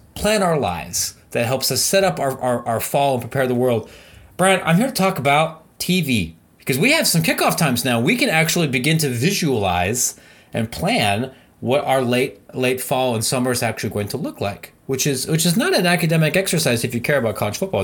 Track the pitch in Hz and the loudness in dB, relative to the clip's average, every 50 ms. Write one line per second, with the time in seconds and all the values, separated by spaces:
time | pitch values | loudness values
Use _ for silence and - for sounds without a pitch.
0 | - - _ - - 208 220 214 190 175 165 147 117 92 87 80 67 - 87 - | -20 -20 _ -2 0 0 2 2 2 2 0 0 0 -2 -2 -4 -8 -6 -6 -4
1 | - - - - - - - 120 120 113 131 127 - - 135 123 - - - 196 | -4 -6 -8 -14 -20 -6 -4 -2 0 0 -2 -2 -2 -2 -2 0 0 2 2 2
2 | 190 185 165 160 147 135 131 - - 127 120 117 - 120 113 110 - - - 143 | 2 2 0 0 -2 -2 -2 -2 -2 -2 -2 -2 -2 -2 -2 -2 -2 0 0 2
3 | 143 139 135 123 123 113 - 139 131 127 127 123 123 127 120 110 - - - - | 2 2 2 0 -2 -4 -2 0 0 2 2 2 2 2 2 0 -2 -6 -14 -20
4 | - - - - - - - - 175 190 190 180 180 165 165 180 247 277 - - | -20 -20 -20 -20 -20 -20 -2 2 2 4 4 2 2 2 2 2 2 0 0 0
5 | 190 190 185 - 120 143 139 151 160 160 160 - - _ _ _ - - 180 185 | 0 0 0 0 2 2 4 4 2 0 -2 -10 -20 _ _ _ -2 0 0 0
6 | 160 131 123 107 85 78 - - _ _ _ _ - - 135 131 185 262 311 330 | 0 0 0 0 0 -4 -8 -16 _ _ _ _ -4 -2 0 2 2 2 2 2
7 | 247 - - 165 160 - 294 - 359 247 160 - 170 139 123 117 - 131 120 117 | 2 2 2 2 2 0 0 0 0 0 0 2 0 0 0 0 0 0 0 0
8 | 117 147 - 240 302 233 160 160 160 160 - 175 165 143 123 131 123 151 160 156 | 2 0 2 0 0 0 2 2 0 2 0 0 0 0 -2 0 0 2 2 2
9 | 156 139 120 120 123 185 202 - 185 147 127 110 98 92 87 90 90 95 120 123 | 2 0 0 0 0 0 0 0 0 0 0 0 0 0 0 0 0 0 0 -2
10 | - - - - - - - - - _ - 117 113 113 - - 156 185 254 214 | -2 -4 -6 -10 -18 -20 -20 -20 -20 _ -6 -4 -4 -4 -6 -4 -2 0 0 2
11 | 120 104 101 107 127 123 - - - _ _ _ - 113 127 147 - 135 135 135 | 2 0 0 0 -2 -6 -8 -16 -20 _ _ _ -2 0 0 0 2 2 0 0
12 | 127 120 120 123 127 - - - - - - 127 127 127 127 127 - - 143 127 | 2 2 2 0 0 -2 -4 -12 -20 -12 -6 -2 -2 0 0 -2 -2 -2 -2 0
13 | 131 127 117 107 110 - - 127 123 131 123 120 123 113 110 - - 110 - 104 | 0 0 0 -2 -2 -2 -2 0 0 0 0 0 -2 -2 -4 -4 -6 -4 -4 -4
14 | 104 101 - 127 170 294 311 - - 101 98 - - - - _ _ - 135 131 | -4 -4 -6 -6 -6 -8 -6 -6 -6 -6 -6 -8 -14 -20 -20 _ _ -6 -4 -2
15 | - 151 139 127 - - 160 160 - 180 165 214 294 381 381 269 180 175 180 175 | 0 -2 -2 -2 -2 -2 0 0 2 2 2 2 2 2 2 2 2 2 2 2
16 | 170 160 165 165 156 151 151 185 190 - 196 156 - 131 120 113 - 120 120 113 | 2 2 2 2 2 4 2 0 0 2 0 0 2 2 0 0 -2 -2 -4 -4
17 | 113 - 147 135 117 110 104 - 113 104 107 - 196 190 - 104 | -2 0 0 2 2 0 -2 -2 -4 -4 -2 -4 -4 -2 -2 -4